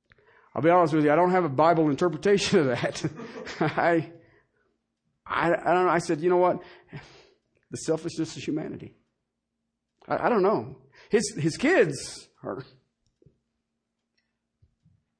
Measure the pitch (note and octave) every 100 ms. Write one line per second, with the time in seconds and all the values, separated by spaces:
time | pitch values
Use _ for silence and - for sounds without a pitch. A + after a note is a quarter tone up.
0 | _ _ _ _ _ - D#3 F3+ D#3+ D#3
1 | D3 D#3 F3+ F#3 E3 C3 D#3+ E3 D3+ C3+
2 | F3+ D3+ G3 G3+ - G3+ C3+ A#2+ - -
3 | - - - - - - D3+ - E3 E3+
4 | - - _ _ _ _ _ _ _ _
5 | _ _ - A#2+ E3 F3 - F3+ F3+ E3
6 | E3+ D#3 F3 F3+ F3+ - - - _ -
7 | - - - _ _ _ _ A#2+ - D#3+
8 | E3 - D#3 - - D3+ - - - _
9 | _ _ _ _ _ _ _ _ _ _
10 | - C#3+ E3+ A3+ F#3 F3+ A2+ - _ _
11 | - A3 - - D#3 - C4+ F4+ F3 C#3
12 | - - - _ - F#3+ - _ _ _
13 | _ _ _ _ _ _ _ _ _ _
14 | _ _ _ _ _ _ _ _ _ _
15 | _